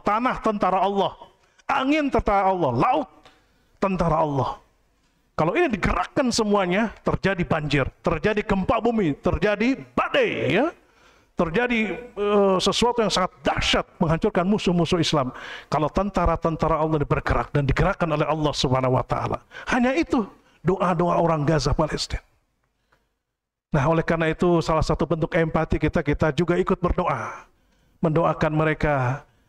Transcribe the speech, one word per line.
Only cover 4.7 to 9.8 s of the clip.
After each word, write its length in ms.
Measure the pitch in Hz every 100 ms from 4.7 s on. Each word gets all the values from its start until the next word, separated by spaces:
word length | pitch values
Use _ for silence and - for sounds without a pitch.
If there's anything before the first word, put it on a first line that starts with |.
| _ _ _ _ _ _ -
Kalau 160 | 156 262
ini 160 | 339
digerakkan 560 | 202 202 - - 302 254
semuanya, 640 | 226 208 202 180 190 226 - -
terjadi 360 | 143 190 185 160
banjir, 400 | 156 147 143 127 -
terjadi 400 | 175 160 208 214
gempa 400 | - 196 185 233
bumi, 320 | 226 220 165 139
terjadi 640 | 180 - 208 202 240 269